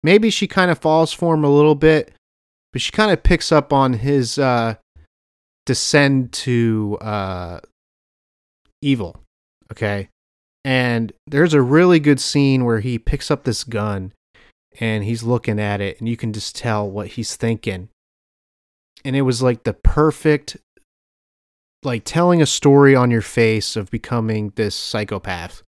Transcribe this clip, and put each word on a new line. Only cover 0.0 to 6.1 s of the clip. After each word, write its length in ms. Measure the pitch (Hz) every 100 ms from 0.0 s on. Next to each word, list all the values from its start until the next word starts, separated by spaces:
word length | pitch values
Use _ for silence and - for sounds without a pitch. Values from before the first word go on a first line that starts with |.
Maybe 260 | 156 202 220
she 180 | - 196
kinda 280 | - 180 160
falls 380 | 156 156 160
for 220 | - 170 160
him 100 | 147
a 40 |
little 260 | 143 151 143
bit, 360 | 156 156 - _ _ _ _ _ _
but 80 | 123
she 100 | -
kinda 240 | - 214 165
picks 360 | - 170 -
up 200 | 156 143
on 220 | 139 131
his, 440 | 117 131 143 117 -
uh, 380 | 131 123 113 110 _ _ _ _ _ _ _ _ -
descend 680 | 127 - 147 139